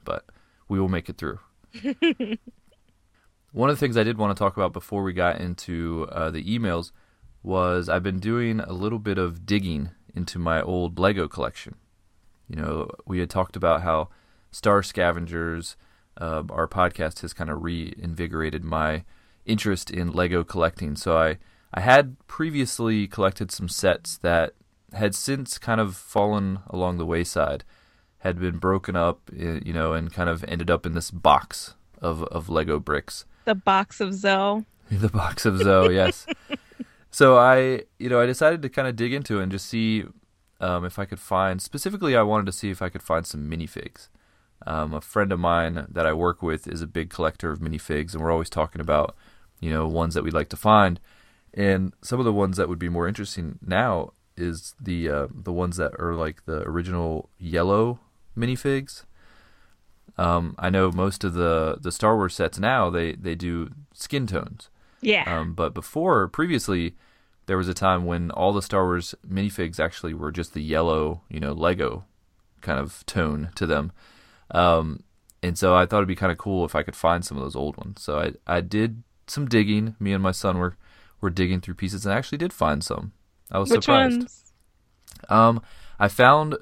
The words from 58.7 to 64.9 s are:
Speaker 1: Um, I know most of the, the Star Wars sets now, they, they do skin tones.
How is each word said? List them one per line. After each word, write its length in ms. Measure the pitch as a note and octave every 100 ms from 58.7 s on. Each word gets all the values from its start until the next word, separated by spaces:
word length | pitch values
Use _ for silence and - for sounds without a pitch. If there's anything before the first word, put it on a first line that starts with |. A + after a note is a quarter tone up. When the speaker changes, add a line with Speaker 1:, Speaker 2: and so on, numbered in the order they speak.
| C#3 C#3 - - - - - - _ - _ _ _ - -
Speaker 1:
Um, 380 | F2 F2 E2+ -
I 140 | F#2
know 200 | F#2+ F#2
most 320 | F2 G2 -
of 100 | G2 F2
the, 420 | E2+ E2 D#2+ D2
the 120 | F2
Star 240 | - G#2+ A2
Wars 180 | F#2
sets 240 | - E2 -
now, 320 | G#2+ C3 F#2
they, 240 | F2 E2
they 220 | - F#2 E2
do 340 | F2 E2+ D#2+ - C#3+
skin 320 | - - C#3 A#2
tones. 440 | F#2 - - - _ _